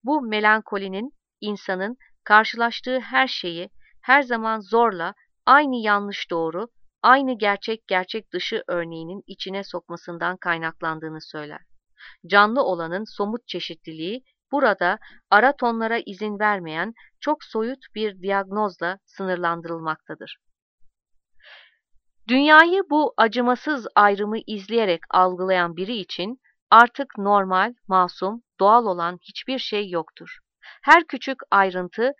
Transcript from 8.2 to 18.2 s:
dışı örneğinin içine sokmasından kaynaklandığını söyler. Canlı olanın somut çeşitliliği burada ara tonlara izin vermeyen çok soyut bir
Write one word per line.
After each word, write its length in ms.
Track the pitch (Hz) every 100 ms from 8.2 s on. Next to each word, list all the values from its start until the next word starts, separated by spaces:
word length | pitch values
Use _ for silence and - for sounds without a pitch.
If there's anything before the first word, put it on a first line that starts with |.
| -
dışı 300 | 180 - 220 -
örneğinin 560 | 175 165 165 165 190 -
içine 360 | 196 - 190
sokmasından 720 | 196 175 - 170 - 170 170 185
kaynaklandığını 840 | 185 165 165 - 165 160 160 156
söyler. 400 | - 156 147 151 _ _ _ _ - - 170
Canlı 360 | 202 208 240
olanın 400 | 262 175 165 180
somut 440 | 220 - 202 233 -
çeşitliliği 760 | 180 - 165 - 160 165 240 - _ _
burada 480 | 185 254 196 175 208 - - _
ara 260 | 208 247 285
tonlara 420 | 240 226 226 233 -
izin 340 | 185 214 202
vermeyen 540 | 214 202 165 156 190 233 - _
çok 240 | - 302
soyut 360 | - 220 220 269 - 214
bir 260 | 214 190